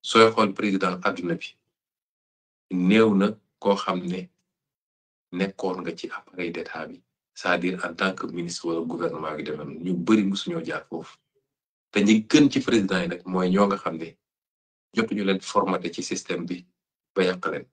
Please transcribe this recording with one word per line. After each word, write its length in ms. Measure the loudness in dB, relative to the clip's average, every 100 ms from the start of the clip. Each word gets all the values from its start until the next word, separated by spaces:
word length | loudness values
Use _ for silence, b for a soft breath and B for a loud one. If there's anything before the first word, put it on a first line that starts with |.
Sooy 280 | 4 8 8
xool 200 | 6 2
président 460 | 2 0 2 0 -2
adduna 320 | -4 -4 -4
bi, 220 | -4 -6 _ _ _ _ _ _ _ _ _ _ _ _
néew 440 | 0 4 6 6 6
na 120 | 2 0 _ _
koo 160 | -2 0
xam 240 | -2 -4 -4
ne 220 | -6 -10 _ _ _ _ _ _ _ _ _ _
nekkoon 480 | -4 -4 -4 -6 -4
nga 120 | -8 -8
ci 140 | -12
appareil 420 | -12 _ -8 -8
d'état 340 | -6 -10 -10 -12
bi, 160 | -14 _ _ _
c'est-à-dire 480 | -6 -2 0 0 -4
en 100 | -8
tant 200 | -2 -2
que 120 | -2 -8
ministre 400 | -6 -8 -6 -4
wala 140 | -4 -4
gouvernement 500 | -4 -4 -4 -6 -6
gi 60 |
demee 200 | -8 -8
noonu. 160 | -10 -8
Ñu 140 | -4 -2
bari 260 | 4 4
musuñoo 380 | 4 -2 -6 -6
jaar 220 | -6 -10 -10
foofu. 280 | -12 -12 -20 _ _ _ _ _ _ _
Te 100 | 0
ñi 240 | 4 4 6
gën 220 | 6 6
ci 100 | 4
président 400 | 2 2 2 -2
yi 80 | -2
nag 140 | -6 -4
mooy 240 | 0 2
ñoo 160 | 4 2
nga 100 | 0
xam 180 | -4 -8
ne 200 | -12 -14 _ _ _ _ _ _ _
jotuñu 300 | -4 -2 0
leen 160 | 0 -2
formaté 520 | 0 0 2 -2 -4
ci 100 | -8
système 420 | -6 -8 -6 -6 -6
bi 200 | -10 -12 _ _ _ _
ba 80 | 0
yàq 220 | 0 0 -6
leen. 200 | -6 -10